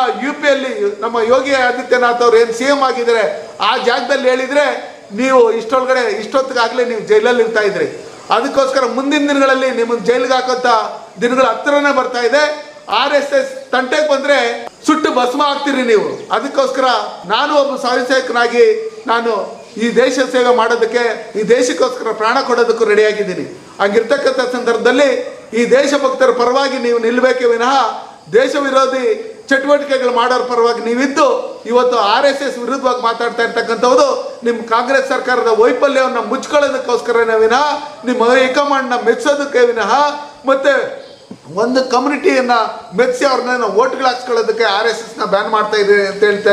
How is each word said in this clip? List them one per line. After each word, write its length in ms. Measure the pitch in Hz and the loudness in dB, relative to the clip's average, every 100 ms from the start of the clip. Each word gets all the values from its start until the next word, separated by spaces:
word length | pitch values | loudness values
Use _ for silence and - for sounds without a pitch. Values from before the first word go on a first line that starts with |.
| 247 208 | 0 -2
ಯು 200 | 269 294 | -6 -2
ಪಿಯಲ್ಲಿ 580 | 294 269 262 214 202 202 | 0 0 -2 -4 -4 -4
ನಮ್ಮ 200 | 226 233 | -4 -2
ಯೋಗಿ 340 | 226 262 269 | 2 2 2
ಆದಿತ್ಯನಾಥ್ 680 | 269 247 247 254 247 240 240 | 0 0 -2 0 0 2 2
ಅವ್ರು 140 | 240 220 | 4 4
ಏನ್ 180 | 233 | 2
ಸಿ 100 | 226 | 0
ಎಂ 180 | 262 285 | 0 2
ಆಗಿದ್ದಾರೆ 680 | 269 240 233 226 190 - - - | 0 0 0 0 0 -4 -10 -4
ಆ 160 | 202 247 | -2 0
ಜಾಗದಲ್ಲಿ 540 | 220 262 262 269 254 | 0 0 0 0 2
ಹೇಳಿದ್ರೆ 640 | 254 254 285 277 170 - - - | 0 0 0 0 -2 -8 -18 -12
ನೀವು 400 | 202 262 262 226 | -4 0 2 2
ಇಷ್ಟೊಳಗಡೆ, 680 | 226 220 262 254 262 233 208 | 0 -2 -2 0 0 0 -4
ಇಷ್ಟೊತ್ತಿಗಾಗ್ಲೇ 640 | 214 - 262 240 233 254 | -2 -2 -2 -2 -2 0
ನೀವು 160 | 233 226 | -2 -2
ಜೈಲಲ್ಲಿ 420 | 175 214 233 247 | 2 2 4 2
ಇರ್ತಾ 180 | 220 220 | 0 0
ಇದ್ರಿ. 460 | 208 180 143 - - - - | 0 -2 -4 -6 -16 -12 -2
ಅದಕ್ಕೋಸ್ಕರ 540 | 202 277 269 269 269 | 0 0 0 0 2
ಮುಂದಿನ 440 | 247 226 277 294 285 | 0 -2 0 0 0
ದಿನಗಳಲ್ಲಿ 420 | 277 269 262 262 | 2 2 2 0
ನಿಮ್ಮನ್ನ 340 | 226 233 233 | -2 -2 -2
ಜೈಲಿಗೆ 300 | 190 254 254 | 0 0 2
ಹಾಕೋಂಥ 320 | 254 254 247 247 226 214 - - - | 0 0 -2 2 0 0 -8 -16 -4
ದಿನಗಳು 240 | 240 254 | -2 2
ಹತ್ರನೇ 520 | 247 220 285 285 285 254 | 2 0 0 2 2 0
ಬರ್ತಾ 240 | 254 247 | -2 -2
ಇದೆ. 540 | 233 277 302 302 - - - | 0 2 0 -2 -12 -16 -4
ಆರ್ 260 | 202 277 | -2 2
ಎಸ್ 180 | 294 - | 0 2
ಎಸ್ 400 | 277 262 - - | 0 -2 -8 -4
ತಂಟೆಗೆ 360 | 254 254 - 302 | -4 -2 0 0
ಬಂದ್ರೆ 600 | 269 277 277 233 240 - - - | 0 2 2 0 -4 -10 -8 0
ಸುಟ್ಟು 240 | 311 311 | 0 2
ಭಸ್ಮ 300 | 254 247 285 | 0 0 0
ಆಗ್ತೀರಿ 400 | 294 285 285 262 | 0 0 -2 -2
ನೀವು. 520 | 240 214 165 - - | 2 2 2 -6 -4
ಅದಕ್ಕೋಸ್ಕರ 500 | 196 277 - 254 269 262 220 208 - 175 | -4 -4 -2 -2 0 0 0 -4 -10 -4
ನಾನು 280 | 220 294 302 | -2 0 0
ಒಬ್ಬ 200 | 269 262 | 0 -2
ಸ್ವಯಂ 300 | 247 254 254 | -2 -2 0
ಸೇವಕನಾಗಿ 880 | 262 254 233 233 240 226 214 - - 254 | 0 0 0 0 4 4 2 -4 -10 -4
ನಾನು 520 | 233 233 208 - - - - | -2 0 -4 -6 -12 -14 -4
ಈ 200 | 233 220 | -2 2
ದೇಶ 220 | 262 277 254 | 2 2 0
ಸೇವೆ 240 | 254 247 247 | 2 2 2
ಮಾಡೋದಕ್ಕೆ, 760 | 226 233 226 240 233 214 - 196 | 2 0 0 0 -2 -4 -8 -4
ಈ 20 | 202 | 2
ದೇಶಕ್ಕೋಸ್ಕರ 640 | 247 247 294 247 247 226 | 2 2 0 -2 -2 -6
ಪ್ರಾಣ 280 | 214 214 262 | -2 0 0
ಕೊಡೋದಕ್ಕೂ 440 | 254 233 233 226 | 0 2 2 2
ರೆಡಿಯಾಗಿದ್ದೀನಿ. 920 | 220 208 214 196 185 170 131 - - - | 2 4 4 2 -4 -6 -8 -12 -14 -4
ಹಂಗಿರ್ತಕ್ಕಂಥ 720 | 202 214 226 277 262 254 247 | 0 0 0 0 0 0 -2
ಸಂದರ್ಭದಲ್ಲಿ 840 | 247 226 220 226 262 285 240 - - - | -2 -2 0 2 4 2 0 -4 -12 -6
ಈ 180 | 226 226 | -2 2
ದೇಶಭಕ್ತರ 600 | 247 285 285 269 254 254 | 2 2 0 0 2 2
ಪರವಾಗಿ 480 | 233 240 269 277 262 | 2 2 0 0 -2
ನೀವು 200 | 240 233 | 0 0
ನಿಲ್ಲಬೇಕೇ 460 | 226 247 254 254 | 0 2 2 2
ವಿನಃ 300 | 247 226 240 269 226 - - - - 196 | 0 0 2 2 0 -4 -12 -20 0 2
ದೇಶ 160 | 277 294 | 2 0
ವಿರೋಧಿ 480 | 277 262 262 262 240 214 - - - | 0 2 2 0 -2 -2 -6 -10 -2
ಚಟುವಟಿಕೆಗಳು 640 | 269 277 294 277 269 247 240 | 0 2 2 2 0 0 0
ಮಾಡೋರ 240 | 247 254 247 | 2 0 0
ಪರವಾಗಿ 340 | 233 233 226 214 | 0 0 0 -2
ನೀವಿದ್ದು 380 | 240 277 285 277 - - - 214 | 0 0 2 2 2 -4 -10 -2
ಇವತ್ತು 260 | 247 247 240 202 | 2 2 2 2
ಆರ್ 120 | 233 277 | 2 2
ಎಸ್ 120 | 269 277 | 0 -4
ಎಸ್ 100 | 247 | -6
ವಿರುದ್ಧವಾಗಿ 400 | 240 269 254 247 226 | -4 -2 -2 0 -2
ಮಾತಾಡ್ತಾ 360 | 233 233 208 226 | -2 -4 -2 -2
ಇರ್ತಕ್ಕಂಥವ್ರು 600 | 233 220 226 247 285 277 - - - | -2 -4 0 2 4 2 0 -6 -6
ನಿಮ್ 140 | 240 233 - | -4 -4 -2
ಕಾಂಗ್ರೆಸ್ 340 | 226 247 269 262 | -2 0 0 0
ಸರ್ಕಾರದ 400 | 262 254 247 233 214 | -2 -2 0 2 4
ವೈಫಲ್ಯವನ್ನ 600 | 240 240 285 262 254 240 214 | 2 2 0 2 0 -2 -4
ಮುಚ್ಕೊಳ್ಳೋದಕ್ಕೋಸ್ಕರನೇ 1080 | 262 - 294 285 262 247 233 226 233 226 220 | -4 0 0 0 -2 -2 -4 0 0 2 2
ವಿನಃ 200 | 226 247 294 285 - - 233 | 2 2 0 -4 -8 -10 -4
ನಿಮ್ಮ 220 | 226 233 | 0 2
ಹೈಕಮಾಂಡ್ನ 640 | 262 262 262 285 269 254 240 226 | 4 2 0 0 0 -2 -2 0
ಮೆಚ್ಚೋದಕ್ಕೆ 560 | 247 294 285 277 240 247 | 0 0 0 0 2 2
ವಿನಃ 220 | 226 202 262 294 294 - - 254 | 2 0 2 0 -2 -12 -8 -2
ಮತ್ತೆ 240 | 269 277 262 - - - - - - - 170 | 0 2 0 -2 -8 -16 -20 -20 -20 -10 -4
ಒಂದು 180 | 233 254 262 | 0 0 0
ಕಮ್ಯುನಿಟಿಯನ್ನ 640 | 247 277 285 285 269 247 233 214 - - 180 | 0 0 0 0 2 2 0 0 -6 -8 0
ಮೆಚ್ಚಿಸಿ 260 | 254 247 285 | 0 2 0
ಅವ್ರನ್ನ 380 | 247 240 247 214 196 | 0 -2 -2 0 2
ಓಟ್ಗಳು 260 | 262 254 262 | 0 0 -2
ಹಾಕ್ಸ್ಕೊಳ್ಳೋದಕ್ಕೆ 560 | 247 - 233 214 220 226 196 | -2 -2 -2 0 0 0 0
ಆರ್ 120 | 226 | -2
ಎಸ್ 120 | 220 - | -4 -8
ಎಸ್ 100 | - | -8
ನ 60 | 214 | 0
ಬ್ಯಾನ್ 180 | 196 208 | 0 2
ಮಾಡ್ತಾ 220 | 214 214 214 | 0 0 0
ಇದ್ದೀರಿ 220 | 196 202 196 | 2 2 2
ಅಂತ 120 | 196 208 | 0 0
ಹೇಳ್ತಾ 240 | 202 202 | 2 2